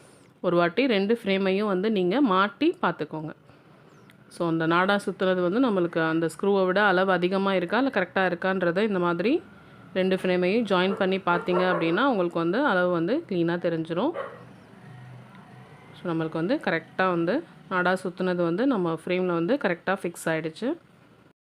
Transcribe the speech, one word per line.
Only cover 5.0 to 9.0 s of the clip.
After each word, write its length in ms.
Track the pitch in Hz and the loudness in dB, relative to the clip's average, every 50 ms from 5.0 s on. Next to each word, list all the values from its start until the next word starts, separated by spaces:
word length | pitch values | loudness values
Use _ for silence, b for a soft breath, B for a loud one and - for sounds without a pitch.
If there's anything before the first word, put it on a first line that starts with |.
| - 202 180 - 190 185 185 180 | -2 -4 -4 0 0 0 2 2
வந்து 200 | 180 175 190 247 | 0 0 2 2
நம்மளுக்கு 400 | 269 240 202 185 170 170 - 170 160 | 2 2 2 2 0 0 0 0 0
அந்த 240 | 160 160 165 165 | 0 0 0 0
ஸ்க்ரூவை 380 | 160 160 - 202 196 202 196 190 | -2 -2 -2 0 2 2 4 2
விட 160 | 185 180 202 214 | 2 4 4 4
அளவு 280 | 202 180 185 196 190 | 4 4 4 2 2
அதிகமா 420 | 185 175 180 180 196 190 196 196 190 | 2 2 0 0 0 0 0 0 0
இருக்கா, 240 | 180 175 175 208 | 0 0 0 0
இல்ல 120 | 233 269 269 | 0 0 0
கரெக்டா 360 | - 208 180 175 - 196 185 | 0 -2 -2 0 0 0 0
இருக்கான்றதை 580 | 180 175 175 - 190 190 190 180 170 170 190 220 | 0 0 -2 -2 -2 -2 0 0 0 0 0 0
இந்த 160 | 220 196 | 0 0
மாதிரி 340 | 180 | 0